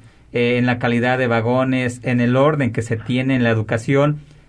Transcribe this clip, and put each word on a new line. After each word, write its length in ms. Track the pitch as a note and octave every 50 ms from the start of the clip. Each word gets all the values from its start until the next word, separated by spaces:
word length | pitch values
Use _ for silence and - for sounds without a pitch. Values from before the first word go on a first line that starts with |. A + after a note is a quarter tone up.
| - - - - - -
eh, 260 | - B2 A#2+ A#2+ B2
en 100 | B2 B2
la 100 | B2 B2
calidad 400 | A#2+ B2+ B2 A#2+ A#2+ A#2 B2 B2+
de 100 | B2+ C3
vagones, 760 | A#2+ A#2 A#2 A2 A#2 B2 B2+ C3 C3 C3 B2+ B2+ B2 B2 - -
en 180 | B2+ B2 B2
el 140 | A#2+ A#2+ B2
orden 360 | C3 C#3 D3+ D#3+ C#3+ C3+ A2+
que 120 | A2 - A2
se 140 | - A#2
tiene 380 | A2 - - B2 B2+ C3 C3 C3+
en 80 | B2+ A#2+
la 60 | A#2
educación. 720 | A2+ A2+ A2 - B2 A2+ - - C#3 C#3 C#3+ D3 D3+ D3 - - - - -